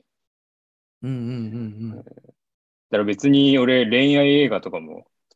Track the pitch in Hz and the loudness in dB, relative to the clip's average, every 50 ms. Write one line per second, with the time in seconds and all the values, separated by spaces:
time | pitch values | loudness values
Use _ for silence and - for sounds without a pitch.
0 | _ _ _ _ _ _ _ _ _ _ _ _ _ _ _ _ _ _ _ _ | _ _ _ _ _ _ _ _ _ _ _ _ _ _ _ _ _ _ _ _
1 | 127 131 131 123 117 120 127 120 113 107 113 120 113 107 104 107 113 110 107 - | -10 -8 -8 -6 -6 -8 -8 -8 -8 -10 -10 -10 -10 -12 -12 -12 -12 -12 -12 -14
2 | - - - - - _ _ _ _ _ _ _ _ _ _ _ _ - 110 104 | -18 -20 -20 -20 -20 _ _ _ _ _ _ _ _ _ _ _ _ -4 -2 -2
3 | 101 104 101 - 139 143 139 139 139 139 139 131 123 127 127 127 117 107 120 127 | 0 -2 -2 0 2 4 4 4 4 4 4 4 4 2 2 2 2 2 2 2
4 | 139 143 143 143 143 143 143 147 143 120 107 92 - - 92 82 80 78 80 - | 2 2 2 2 4 4 4 4 2 2 -2 -4 -6 -8 -12 -12 -12 -14 -18 -20
5 | - _ _ _ _ _ _ | -20 _ _ _ _ _ _